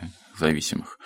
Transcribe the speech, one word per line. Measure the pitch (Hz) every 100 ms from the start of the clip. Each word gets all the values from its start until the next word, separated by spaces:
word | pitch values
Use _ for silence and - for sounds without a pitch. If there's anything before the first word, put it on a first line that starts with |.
| 87 - - -
зависимых | 80 76 - - - -